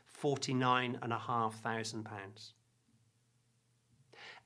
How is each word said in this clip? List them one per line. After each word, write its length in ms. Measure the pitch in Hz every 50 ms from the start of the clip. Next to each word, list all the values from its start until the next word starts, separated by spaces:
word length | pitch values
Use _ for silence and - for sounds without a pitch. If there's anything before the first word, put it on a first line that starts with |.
| -
forty-nine 920 | - - - - 147 139 131 - - 131 127 127 127 123 127 123 123 123 - -
and 100 | 120 117
a 60 | 110
half 420 | 110 - 123 117 113 110 110 113
thousand 420 | - 120 113 113 110 110 - 110 107
pounds. 500 | 104 107 101 98 98 107 - - - - _ _ _ _ _ _ _ _ _ _ _ _ _ _ _ _ _ _ _ _ _ _ _ _ _ _ _ _ _ - - - - - - - - _